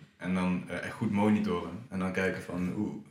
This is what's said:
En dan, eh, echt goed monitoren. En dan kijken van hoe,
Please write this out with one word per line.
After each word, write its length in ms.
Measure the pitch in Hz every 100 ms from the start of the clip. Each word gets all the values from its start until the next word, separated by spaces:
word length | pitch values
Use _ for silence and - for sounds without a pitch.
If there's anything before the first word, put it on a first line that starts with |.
| - -
En 180 | 90
dan, 300 | 92 92 90 87
eh, 80 | 87
echt 100 | 107
goed 180 | - 107
monitoren. 600 | 98 107 104 95 87 87 92 -
En 80 | 95
dan 140 | 92
kijken 300 | 92 95 -
van 300 | - 87 90 -
hoe, 160 | 104 - -